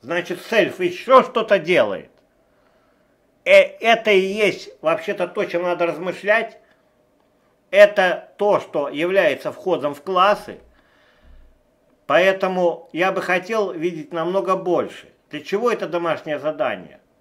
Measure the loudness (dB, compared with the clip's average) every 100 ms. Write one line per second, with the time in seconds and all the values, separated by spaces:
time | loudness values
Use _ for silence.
0 | -8 -6 -6 -10 -2 2 2 0 -4 -4
1 | 4 6 6 0 0 0 4 2 2 -2
2 | -10 _ _ _ _ _ _ _ _ _
3 | _ _ _ _ 4 6 6 0 0 2
4 | 2 2 2 0 0 -2 -10 -6 -2 -2
5 | -4 -6 -6 -4 -4 -2 -2 -2 -2 -4
6 | -8 -4 0 0 -2 -10 _ _ _ _
7 | _ _ _ _ _ _ _ 6 6 6
8 | 0 0 -8 -4 0 0 0 -4 -4 -4
9 | 0 2 2 0 -6 -8 -4 -2 -2 -6
10 | -4 2 4 2 -4 -18 -20 _ _ _
11 | _ _ -20 -20 -20 _ _ _ _ _
12 | 0 2 2 0 -2 0 -2 -2 -8 -4
13 | -2 -2 -2 -4 -2 -4 -4 -4 -6 -6
14 | -8 -6 -4 -2 -2 -2 0 0 -2 -8
15 | -20 _ _ -16 -6 -2 -2 -2 -4 -4
16 | -2 -4 -6 -6 -6 -4 -4 -4 -10 -20
17 | _ _